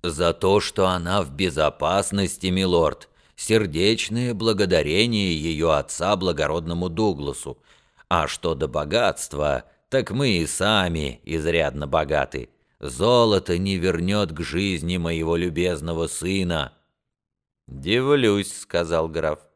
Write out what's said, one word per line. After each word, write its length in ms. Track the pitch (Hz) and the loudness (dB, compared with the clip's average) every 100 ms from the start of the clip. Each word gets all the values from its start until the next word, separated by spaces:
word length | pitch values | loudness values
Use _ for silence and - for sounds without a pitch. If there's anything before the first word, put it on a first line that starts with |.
«За 320 | 90 73 85 | -4 0 0
то, 280 | 85 95 101 | 2 4 2
что 260 | - - 92 | 2 0 2
она 340 | 90 85 101 | 2 0 0
в 100 | 76 | -2
безопасности, 1160 | 71 92 69 76 - 76 95 101 101 92 - 92 | -2 -2 2 0 0 0 0 0 -2 -2 -2 -2
милорд, 640 | 92 95 87 78 - - _ _ - | 0 2 2 2 -2 -18 _ _ -12
сердечное 960 | - 110 98 76 98 113 - 113 123 | 0 0 2 0 2 2 -2 -4 -4
благодарение 1000 | 107 113 104 95 87 73 87 120 110 95 | -2 -2 0 2 2 2 2 2 2 0
её 380 | 80 80 78 80 | 0 -2 0 2
отца 440 | 73 - - 90 98 | 2 0 -4 0 0
благородному 720 | 90 78 73 82 82 85 90 | 0 0 -2 -2 -4 -4 -4
Дугласу. 760 | 82 107 73 71 65 - 65 _ _ _ _ _ | 0 0 0 -6 -8 -10 -14 _ _ _ _ _
А 200 | 90 76 | 0 0
что 280 | - 85 73 | -2 -2 -2
до 140 | 73 | -2
богатства, 960 | 76 73 107 104 - - 73 73 65 - _ _ | -2 0 2 2 0 -8 -2 0 0 -6 _ _
так 220 | 135 110 | -2 -2
мы 260 | 113 139 90 | -2 2 2
и 100 | 78 | 0
сами 720 | - 98 107 90 82 71 58 - | 0 2 2 2 0 -4 -6 -6
изрядно 600 | 82 78 82 73 67 71 | -2 0 2 0 -2 -2
богаты. 640 | 80 73 73 65 64 60 _ _ _ | 0 0 0 -2 -6 -12 _ _ _
Золото 760 | 71 64 104 123 117 98 - 87 | -12 -2 2 4 4 2 0 -2
не 180 | 98 95 | 0 0
вернёт 560 | 90 82 87 104 95 | 0 0 0 0 -2
к 100 | 78 | -4
жизни 540 | 82 85 98 87 82 90 | -4 -2 -2 -2 -2 -2
моего 380 | 82 82 80 85 | -2 -2 0 0
любезного 720 | 87 80 90 80 80 82 80 | 0 0 -2 -2 -4 -4 -4
сына». 680 | - 90 98 90 82 67 _ _ _ _ _ _ _ _ _ - | -4 -4 -2 0 -2 -4 _ _ _ _ _ _ _ _ _ -18
«Дивлюсь», 880 | 67 71 117 135 143 113 101 95 - | -10 0 2 4 4 4 2 -2 -10
сказал 520 | - 87 82 82 82 | -4 -2 0 0 0
граф. 300 | 80 78 76 _ | -2 -2 -4 _